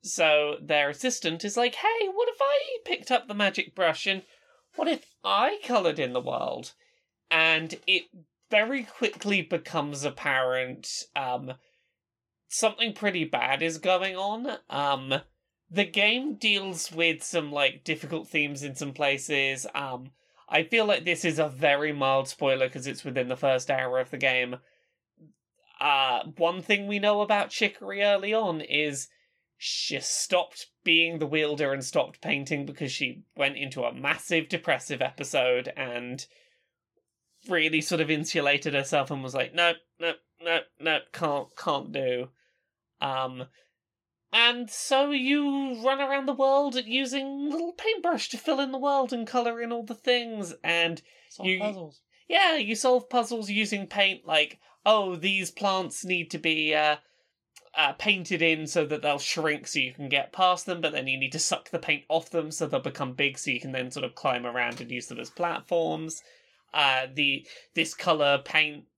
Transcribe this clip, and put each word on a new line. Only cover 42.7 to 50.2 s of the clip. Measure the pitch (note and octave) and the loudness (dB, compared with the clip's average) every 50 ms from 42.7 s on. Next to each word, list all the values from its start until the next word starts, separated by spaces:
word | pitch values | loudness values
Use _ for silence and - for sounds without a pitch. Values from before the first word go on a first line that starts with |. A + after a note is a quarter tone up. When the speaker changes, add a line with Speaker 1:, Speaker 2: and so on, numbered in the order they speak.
| _ _ _ _ _ _ | _ _ _ _ _ _
Speaker 1:
Um, | D3 C#3 C3+ C3 C3 B2+ B2+ B2+ B2+ C3 _ _ _ _ _ _ _ _ _ _ _ _ _ _ _ _ - | -4 -2 -2 -2 -4 -4 -6 -10 -12 -14 _ _ _ _ _ _ _ _ _ _ _ _ _ _ _ _ 2
and | A3+ A#3 A#3 A#3+ A#3+ B3 G#3+ | 4 4 4 2 0 -6 -8
so | - - - - C#4 C4+ C#4 C#4+ | -8 -8 0 2 4 4 4 4
you | D4 C4+ B3+ C4 C#4+ D4 C#4+ C#4+ C#4 C#4 C#4 C4+ B3+ A3+ | 0 0 2 2 2 2 2 0 0 -2 -2 -4 -4 0
run | A3+ C4 C4+ C#4 | 0 0 2 2
around | C#4 C4+ C#4 C#4 C4+ | 0 0 0 0 0
the | C4 C4+ | -2 0
world | C4+ C4+ C4+ C4+ C#4 C#4+ C#4 A#3 | 2 4 6 6 4 4 2 0
using | B3+ A#3 G#3+ A#3 C4 C4+ B3 B3+ C#4 C4+ C#4 C#4 C#4 C#4+ D4+ | -2 -4 0 0 0 0 0 -2 -4 -4 -4 -6 -4 -4 -2
little | D4+ E4 E4+ E4+ | -2 -2 -4 -4
paintbrush | F4 - - A4 A4+ F#4+ - F4 E4 A3 - - | -6 -4 -2 -2 -2 0 0 0 0 0 -2 -6
to | - | -8
fill | A3 - D#4 D4+ C4 | -6 -2 -2 0 0
in | C#4 C4 C4 | 0 -2 -4
the | |
world | C4 C4 C#4+ C#4 C#4 C4 B3 B3+ | -2 0 2 2 2 2 0 -2
and | A#3+ A3+ | -6 -6
colour | G#3+ - B3 A#3+ A#3 A#3 A#3 | -2 0 0 0 0 -2 -4
in | A#3+ A#3 | -6 -6
all | A#3+ A#3 A3+ | -6 -8 -6
the | G#3 A#3+ | -10 -12
things, | - _ C4 B3 B3 | -4 _ 2 2 2